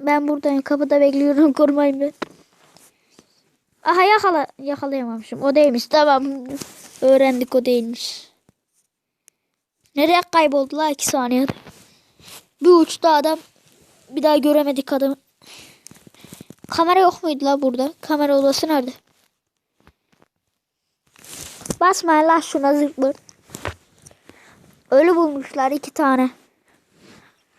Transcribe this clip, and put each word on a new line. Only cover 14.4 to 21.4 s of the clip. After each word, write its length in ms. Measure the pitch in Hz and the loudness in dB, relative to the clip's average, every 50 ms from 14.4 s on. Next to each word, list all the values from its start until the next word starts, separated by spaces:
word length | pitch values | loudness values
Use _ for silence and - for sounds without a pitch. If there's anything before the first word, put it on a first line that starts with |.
| 247 294 294 302 294 285 269 269 269 - 294 | 2 2 2 2 2 0 -4 -6 -6 -4 -4
adamı. 240 | 262 277 269 285 - _ _ _ _ _ - - - - - _ _ _ - - _ _ - _ _ - - - - - - - _ _ - | -2 -2 -4 -4 -6 _ _ _ _ _ -20 -20 -20 -20 -20 _ _ _ -20 -20 _ _ -20 _ _ -20 -20 -20 -20 -20 -20 -20 _ _ -10
Kamera 320 | - - 330 339 359 381 | -4 -2 0 2 4 4
yok 220 | 370 359 349 - - | 4 2 2 -2 -6
muydu 220 | 320 294 269 285 | -6 -6 -4 -2
la 180 | 277 285 277 285 | -2 -2 0 0
burada? 300 | 262 247 254 262 302 - _ | -2 -2 -2 -4 -6 -6 _
Kamera 380 | - - 311 294 294 285 285 277 | -6 -4 -2 -2 0 0 0 2
odası 300 | 277 277 269 - 330 320 | 2 2 0 0 -2 -2
nerede? 240 | 311 277 247 254 - - _ _ _ _ _ _ _ _ _ _ _ _ _ _ _ _ _ _ _ _ _ _ _ _ _ _ _ _ _ _ _ _ _ _ _ _ _ _ _ _ _ _ _ _ - - - - | -2 -2 -2 -4 -10 -16 _ _ _ _ _ _ _ _ _ _ _ _ _ _ _ _ _ _ _ _ _ _ _ _ _ _ _ _ _ _ _ _ _ _ _ _ _ _ _ _ _ _ _ _ -20 -20 -20 -18